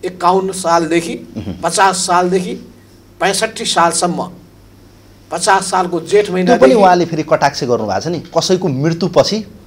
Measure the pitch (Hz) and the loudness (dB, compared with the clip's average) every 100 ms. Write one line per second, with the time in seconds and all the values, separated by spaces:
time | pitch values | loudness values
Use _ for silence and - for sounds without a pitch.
0 | 180 175 175 190 190 180 165 170 165 170 | -10 -2 0 0 0 -4 0 0 0 -2
1 | 165 - - - 107 175 170 175 190 185 | -2 -8 -12 -12 -10 -6 -4 2 2 2
2 | 190 175 180 190 180 - - - - - | 0 0 2 0 -4 -10 -14 -20 -20 -20
3 | - - 180 190 214 - 220 - 170 165 | -20 -4 -2 -2 -4 -6 -4 0 2 2
4 | 180 151 107 - - - - - - - | -2 -4 -8 -12 -20 -20 -20 -20 -20 -20
5 | - - - 165 185 190 185 185 180 175 | -20 -20 -10 -4 2 2 2 -2 -2 -4
6 | 165 202 208 180 185 233 262 247 185 180 | 0 0 2 0 2 4 6 6 6 4
7 | 170 156 151 156 143 - 131 117 107 135 | 2 -2 0 2 0 -2 -2 0 0 -4
8 | 147 170 - 165 156 185 185 131 156 170 | -4 -6 -6 -2 0 0 0 -2 -2 -2
9 | 190 151 127 214 - - | 0 2 2 0 -8 -16